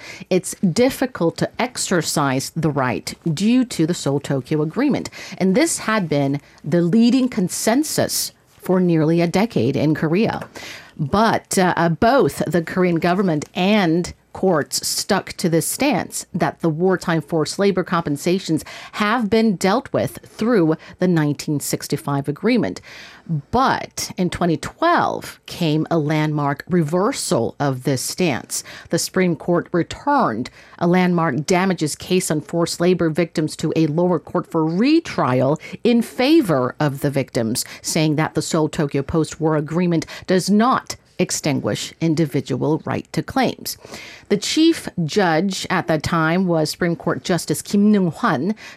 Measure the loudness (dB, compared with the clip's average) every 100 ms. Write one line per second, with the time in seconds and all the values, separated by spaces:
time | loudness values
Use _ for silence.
0 | -14 -14 -2 -2 -2 -2 0 2 2 2
1 | -4 0 -2 0 -4 -2 -6 -4 -2 0
2 | 0 0 0 0 -4 -2 -2 0 0 -2
3 | -6 -6 -4 0 2 2 0 0 -2 0
4 | -2 -2 -2 -4 -2 -2 -2 0 0 0
5 | -4 -12 -14 -2 2 2 2 -2 -2 -2
6 | 0 0 0 -2 -6 -14 -2 2 4 4
7 | 4 4 2 0 -2 -2 0 0 0 0
8 | -2 -2 -6 -10 _ _ 0 2 4 4
9 | 4 2 2 2 0 0 0 2 0 0
10 | 0 2 0 -2 -8 -16 -16 -18 -16 -8
11 | -2 2 2 0 -2 0 2 2 0 2
12 | 2 4 2 0 -2 -2 -2 0 0 2
13 | 0 2 0 -2 -4 -2 2 2 2 2
14 | -2 -8 _ -2 0 2 0 -4 -4 -6
15 | -2 -2 -2 -4 0 0 0 -2 0 0
16 | -4 -8 -8 -2 -2 -2 -2 0 2 2
17 | 0 -2 0 -2 -2 0 0 0 0 -2
18 | -2 -2 0 -2 0 -4 -4 -18 -14 -4
19 | -2 0 2 2 2 2 2 0 0 -2
20 | -2 -4 -16 -4 0 2 2 0 -4 -2
21 | 2 2 2 -2 -2 -4 -2 -6 -4 -6
22 | -2 -4 -4 -2 0 2 0 -4 -14 -20
23 | -20 -18 -6 -6 -2 0 2 0 -4 -10
24 | -10 -4 -4 0 0 0 -4 -2 2 4
25 | 2 -2 -8 -18 -14 -4 0 0 0 0
26 | 0 0 0 0 -2 -2 -2 0 2 0
27 | 0 -2 -2 0 0 -2 -2 -2 -2 -2
28 | -4 -2 0 -2 -4 -10 -10 -18 -4 -4
29 | -2 0 0 0 0 0 0 -2 -2 -4
30 | 0 2 2 -2 -8 -12 -20 -2 2 2
31 | 4 2 0 -2 0 2 2 0 -2 -6
32 | -2 0 0 -4 -2 -2 -2 2 2 4
33 | 2 0 -2 0 -4 -2 -2 0 0 2
34 | 2 0 -2 -6 -2 -2 0 2 4 2
35 | 0 -2 2 2 2 0 -4 -2 2 2
36 | 0 0 4 4 4 2 0 0 -2 0
37 | -2 0 -2 0 0 -2 -6 -10 -4 0
38 | 2 2 0 -2 -2 0 0 0 -2 -2
39 | -2 -2 -2 -2 0 0 0 0 0 0
40 | -2 -10 0 0 2 2 4 2 -2 -14
41 | _ -4 -4 -2 -2 -2 -2 -4 -6 -4
42 | -2 0 0 -2 -2 -2 0 -2 -2 -6
43 | -6 -6 -4 0 0 -2 -10 -12 -14 -18
44 | -18 -14 -4 -2 0 2 4 2 -2 -4
45 | -2 0 2 2 0 -2 -4 -2 0 -2
46 | 0 0 2 2 2 2 0 -2 -2 -2
47 | -2 -4 -2 -2 0 -4 0 2 4 4
48 | 2 0 -2 0 -2 -4 -10